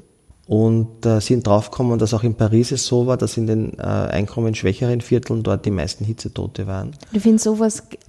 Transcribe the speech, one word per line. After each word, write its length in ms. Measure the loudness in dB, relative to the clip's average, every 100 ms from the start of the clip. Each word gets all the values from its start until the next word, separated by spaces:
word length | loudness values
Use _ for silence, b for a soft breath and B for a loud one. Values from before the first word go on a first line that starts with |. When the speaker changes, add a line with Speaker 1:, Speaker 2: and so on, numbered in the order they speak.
| -20 _ _ -18 -2
Speaker 1:
Und, 580 | 2 4 2 0 -2 0
äh, 160 | 2
sind 240 | 2 0 4
draufgekommen, 540 | 2 2 -2 0 2
dass 160 | 2 0
auch 80 |
in 100 | 0
Paris 380 | 2 4 4 2
es 160 | -2 0
so 180 | 0 2
war, 120 | 0
dass 200 | -2 -2
in 80 | 0
den, 320 | 0 -2 -6
äh, 60 |
einkommensschwächeren 1160 | -4 -2 -2 -2 -4 -2 -2 0 -2 0 0 -2
Vierteln 420 | 0 0 0 -2
dort 200 | 0 -2
die 60 | 0
meisten 340 | -2 -4 -4
Hitzetote 640 | -6 -6 -8 -8 -8 -6 -6
waren. 280 | -6 -8 -12 -6
Speaker 2:
Du 60 | 0
findest, 240 | 4 4
sowas 440 | 2 0 0 -2 -14
g-, 120 | -20